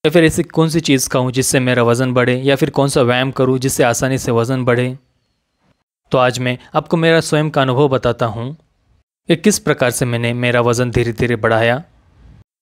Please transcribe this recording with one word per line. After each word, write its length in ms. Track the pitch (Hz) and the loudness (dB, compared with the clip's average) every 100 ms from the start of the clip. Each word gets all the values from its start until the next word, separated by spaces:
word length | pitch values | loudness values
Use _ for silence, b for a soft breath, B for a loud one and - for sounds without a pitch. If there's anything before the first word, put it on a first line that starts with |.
या 60 | 156 | 2
फिर 140 | 170 | 4
ऐसी 200 | 160 170 | 2 0
कौन 260 | - - 160 | -4 -2 0
सी 100 | 160 | 0
चीज़ 300 | 151 135 - | 0 0 0
खाऊँ 220 | 135 127 | -2 -2
जिससे 280 | 123 127 135 | -2 -2 0
मेरा 240 | 127 123 | 0 2
वज़न 300 | 117 117 131 | 2 2 0
बढ़े, 220 | 123 123 127 | 0 0 0
या 200 | 135 139 | 0 0
फिर 140 | 147 | 0
कौन 200 | 139 139 | 0 0
सा 120 | 147 | 2
व्यायाम 300 | 120 123 135 | 2 0 -2
करूँ 260 | 127 127 131 | 0 0 0
जिससे 240 | 131 - | -2 0
आसानी 340 | 123 120 131 131 | 0 2 -2 -2
से 140 | - | -2
वज़न 320 | 117 117 131 123 | -2 0 -2 0
बढ़े। 320 | 120 127 131 _ _ _ _ _ _ _ _ _ _ _ | 0 -2 -8 _ _ _ _ _ _ _ _ _ _ _
तो 60 | 135 | 0
आज 220 | 123 120 | 0 0
मैं 180 | 123 139 B 156 | -4 -4 B -6
आपको 220 | 151 170 | -2 0
मेरा 220 | 165 165 | 2 2
स्वयं 280 | 156 151 151 | 2 -2 0
का 120 | 147 | 0
अनुभव 260 | 131 123 147 | 0 2 2
बताता 360 | 131 123 117 120 | 2 -2 -2 -4
हूँ 280 | 107 120 156 _ _ _ _ _ _ - | -4 -10 -12 _ _ _ _ _ _ -4
कि 60 | 165 | 0
किस 240 | 214 196 | 2 0
प्रकार 320 | - 147 127 | -2 0 0
से 140 | - 127 | 0 -2
मैंने 280 | 117 117 | -2 -2
मेरा 280 | 120 123 120 | -2 0 2
वज़न 300 | 120 117 123 | 2 0 0
धीरे-धीरे 440 | 120 117 110 120 117 | 0 -2 -2 -2 0
बढ़ाया 480 | 113 113 117 127 - _ _ _ - - _ _ | 0 2 2 -2 -6 _ _ _ -20 -20 _ _